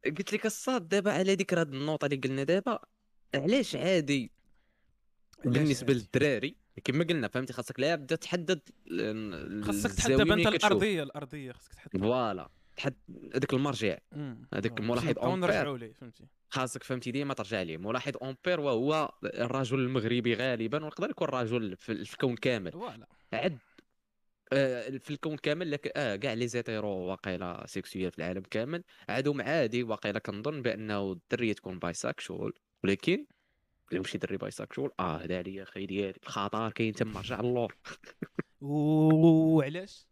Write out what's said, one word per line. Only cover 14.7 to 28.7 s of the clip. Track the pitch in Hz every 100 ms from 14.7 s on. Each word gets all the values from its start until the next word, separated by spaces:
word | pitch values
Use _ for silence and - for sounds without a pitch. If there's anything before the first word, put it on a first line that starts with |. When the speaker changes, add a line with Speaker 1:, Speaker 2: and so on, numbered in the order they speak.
| 113
Speaker 2:
آه، |
Speaker 1:
ملاحظ | 113 120 160
Speaker 2:
باش |
نبقاو | 120 123
Speaker 1:
أمبير. | 185 175
Speaker 2:
نرجعوا | 202 143 131
ليه، | 117
فهمتي؟ | - 123 - - _ _
Speaker 1:
خاصك، | 135 127 127
فهمتي، | - 127 120
ديما | 123 143
ترجع | 135 101 110
ليه. | 90 80
ملاحظ | 98 123 - 123
أمبير | 131 135 - 175
وهو | 143 117 131 156 147 -
الرجل | - - 120 131 127 131
المغربي | 127 131 113 120 117
غالبا، | 110 131 120 113 143
ويقدر | 156 - 202
يكون | - 156
رجل | 131 117 120 110 92
في | -
ال-، | 110 107
في |
الكون | - 135
كامل. | 117 131 120 90
Speaker 2:
فوالا. | 165 240 113 110 _ _
Speaker 1:
عد، | 110 123 139 _ - _ _ _ _ _ _ _
آه، | 135 135 123 113 135
في | -
الكون | 147 160 151
كامل | - 151 175
لك، | 143 - -
آه، | 135 101
كاع | 135
لي | 113 123
زيتيرو | 120 113 110 104
واقيلا | 95 90 95 101 90 90 87 -
سيكسيوال | 104 - 92 92
في | -
العالم | 82 92
كامل | 95 107 120